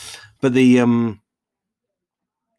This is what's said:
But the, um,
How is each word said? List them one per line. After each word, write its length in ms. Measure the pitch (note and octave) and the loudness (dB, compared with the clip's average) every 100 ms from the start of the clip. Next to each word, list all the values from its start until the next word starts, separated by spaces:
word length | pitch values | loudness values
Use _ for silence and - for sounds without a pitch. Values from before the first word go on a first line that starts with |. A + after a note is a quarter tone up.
| - - - _ | -20 -20 -20 _
But 140 | C3+ | -2
the, 260 | B2+ B2+ B2 | 2 2 2
um, 420 | A#2+ A#2 A#2 G2+ _ _ _ _ _ _ _ _ _ _ _ _ _ | 2 -2 -4 -8 _ _ _ _ _ _ _ _ _ _ _ _ _